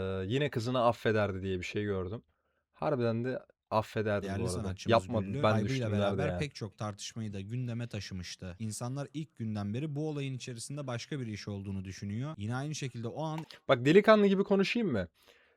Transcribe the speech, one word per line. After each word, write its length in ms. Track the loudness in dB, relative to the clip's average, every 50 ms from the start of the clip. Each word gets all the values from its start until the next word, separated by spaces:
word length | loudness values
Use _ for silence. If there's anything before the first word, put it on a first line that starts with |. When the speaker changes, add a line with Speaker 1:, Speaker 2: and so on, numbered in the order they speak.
| -2 -2 -2 -2 -2
Speaker 1:
yine 240 | 0 0 0 0 0
kızını 340 | -2 -2 -2 0 2 4 4
affederdi 580 | 4 4 2 2 2 4 4 2 0 0 -2
diye 160 | -2 -2 -2 -2
bir 60 | -4
şey 200 | -4 -2 -2 0
gördüm. 380 | 0 0 -2 -2 -4 -6 -8 -12 _ _ _ _ _ _ _ _ _
Harbiden 520 | _ -4 -2 0 2 2 2 2 2 0 0
de 180 | -2 -4 -6 -8 -12 _ _ _ -2
affederdi 560 | 0 0 0 0 -2 -2 0 0 0 0 0
Speaker 2:
Değerli 120 | -2 -2 -2
Speaker 1:
bu 60 | -2
arada. 80 | -2
Speaker 2:
sanatçımız 380 | -2 -2 -4 -4 -6 -4 2 4
Speaker 1:
Yapmadı, 360 | 4 4 4 2 -2 -2 -2
Speaker 2:
Güllü, 80 | -2 0
Speaker 1:
ben 80 | 2
Speaker 2:
kaybıyla 260 | 4 4 4 4 2 0
Speaker 1:
düştüm 140 | 0 -2 0 0
derdi 80 | 2 2
Speaker 2:
beraber 280 | 2 2 2 2 0 0
Speaker 1:
yani. 100 | 0 -2
Speaker 2:
pek 160 | -4 -4 -6
çok 240 | -8 -12 -12 -10 -8
tartışmayı 540 | -8 -8 -8 -8 -10 -10 -8 -8 -8 -6
da 80 | -6 -8
gündeme 480 | -8 -6 -6 -6 -4 -4 -4 -6 -6 -6
taşımıştı. 680 | -6 -8 -8 -6 -8 -8 -8 -10 -10 -12 -12 -12 -8 -8
İnsanlar 500 | -8 -6 -6 -6 -6 -6 -6 -6 -8 -8 -8
ilk 220 | -8 -10 -10 _
günden 380 | -8 -6 -4 -4 -2 -2 -2 -2
beri 200 | -4 -4 -4 -4
bu 140 | -4 -4 -4
olayın 260 | -4 -4 -4 -4 -6
içerisinde 520 | -6 -8 -10 -10 -10 -10 -8 -8 -8 -6
başka 340 | -4 -6 -6 -6 -6 -6 -6
bir 60 | -4
iş 220 | -4 -6 -6 -6 -6
olduğunu 360 | -6 -6 -4 -4 -4 -4 -6
düşünüyor. 500 | -6 -8 -8 -6 -4 -4 -4 -4 -6 -6
Yine 180 | -6 -4 -4 -2
aynı 200 | -2 -4 -4 -6
şekilde 340 | -6 -6 -6 -6 -6 -8 -6
o 140 | -6 -4 -4
an 220 | -4 -4 -6 -8 -10 -14 -4 _ 2
Speaker 1:
Bak, 160 | 2 6 8
delikanlı 420 | 8 10 10 10 10 10 10 8
gibi 180 | 6 6 4 4
konuşayım 480 | 4 4 4 4 2 0 0 0 2
mı? 160 | 2 0 0 -2 _ _ _ -20 -20 _ _ _ _